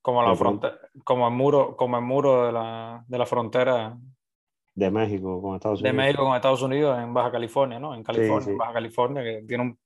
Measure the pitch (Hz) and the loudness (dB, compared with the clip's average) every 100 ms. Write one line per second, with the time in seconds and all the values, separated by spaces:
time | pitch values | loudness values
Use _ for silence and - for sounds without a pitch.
0 | - 123 117 110 117 104 135 - - 139 | 0 2 4 4 2 0 -4 -8 -20 -16
1 | - 123 120 123 139 143 123 101 123 120 | -2 2 2 2 4 4 2 0 -2 0
2 | 123 139 139 127 120 117 113 113 113 117 | 0 2 4 4 2 -2 -6 -8 -12 -14
3 | 117 123 120 123 113 123 123 123 110 120 | -8 -2 0 0 0 0 2 0 -2 -12
4 | 127 _ _ _ _ _ _ - 95 107 | -20 _ _ _ _ _ _ -2 0 2
5 | 110 98 95 92 98 95 107 101 127 131 | 0 -2 -4 -6 -6 -4 -2 0 0 2
6 | 135 143 135 127 135 131 131 139 151 123 | 2 2 0 2 2 2 0 0 2 0
7 | 120 120 120 120 117 139 135 120 151 120 | 0 0 0 -2 -2 0 0 -2 -10 -10
8 | 110 117 113 107 101 101 117 117 113 120 | -4 0 2 2 -2 -4 -2 -4 -4 -2
9 | 123 143 117 110 110 120 123 120 | -2 -2 -6 -8 -6 -4 -4 -6